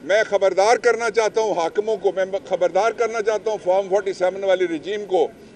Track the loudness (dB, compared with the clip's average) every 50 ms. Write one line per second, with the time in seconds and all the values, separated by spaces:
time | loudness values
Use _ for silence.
0 | -2 0 2 2 2 2 0 2 2 2 2 4 4 4 4 4 4 2 2 2
1 | -2 -2 0 0 0 0 0 0 0 0 0 0 -2 -2 -2 -4 -2 -2 -4 0
2 | -2 -2 0 0 -4 -2 -4 -8 -4 -4 -2 0 0 0 2 2 0 0 0 0
3 | -2 -2 -2 -2 -2 -2 -2 -2 -2 -4 -6 -2 0 0 0 0 0 0 0 0
4 | 0 -2 -4 0 -2 -2 -2 -2 0 0 2 2 2 -2 -2 -6 -6 -6 -6 -6
5 | -4 -2 0 0 0 0 -2 -14 -20 -20 -20